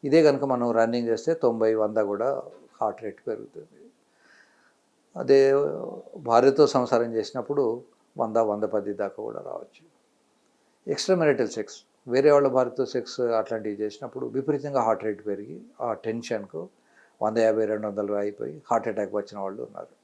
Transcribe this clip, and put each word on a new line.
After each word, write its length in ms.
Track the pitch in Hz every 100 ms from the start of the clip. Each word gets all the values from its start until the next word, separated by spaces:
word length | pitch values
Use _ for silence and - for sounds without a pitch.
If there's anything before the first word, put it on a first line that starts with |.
ఇదే 200 | 143 156
కనుక 200 | 151 139
మనం 280 | 139 123 120
రన్నింగ్ 360 | 113 113 120 117
చేస్తే 260 | 113 -
తొంభై, 400 | 165 127 113 110
వంద 240 | 110 107 107
కూడా 460 | 101 101 120 139 - - - _
హార్ట్ 220 | 110 -
రేటు 200 | 110 - -
పెరుగుతుంది. 640 | 110 - - - _ - _ _ _ _ _ _ _ _ _ _ _ _ -
అదే 380 | 131 139 135 139 147 - - - - -
భార్యతో 500 | 135 117 127 139 143
సంసారం 460 | 139 123 120 117
చేసినప్పుడు 720 | 113 104 127 113 143 123 120 - _ _ -
వంద, 180 | 117 110
వంద 280 | 110 104
పది 300 | 104 107 101
దాకా 220 | 101 98 -
కూడా 260 | 110 -
రావచ్చు. 480 | - - - _ 160 _ _ _ _ _ _ _ _ _ -
ఎక్స్ట్రా 280 | 147 - 185
మ్యారిటల్ 320 | 156 123 113
సెక్స్, 360 | - 104 - _ _ -
వేరే 240 | 123 143
వాళ్ళ 160 | 143 139
భార్యతో 380 | 123 123 - 127
సెక్స్ 340 | 127 107 -
అట్లాంటివి 560 | 120 113 110 113 107 104
చేసినప్పుడు 500 | 107 - 127 127 127
విపరీతంగా 560 | 123 139 147 143 135
హార్ట్ 220 | 113 107
రేటు 200 | 107 101
పెరిగి, 380 | 107 101 107 - - _
ఆ 120 | 120
టెన్షన్కు 760 | 110 113 113 110 113 101 80 87 _ _ _ _ _
వంద 160 | 107 110
యాభై, 280 | 110 110 107
రెండు 220 | 107 107
వందలు 260 | 101 101
అయిపోయి 480 | 101 104 101 - - -
హార్ట్ 160 | 117 113
అటాక్ 280 | 104 101 104
వచ్చిన 240 | 101 104
వాళ్ళు 240 | 98 98
ఉన్నారు. 240 | - - - _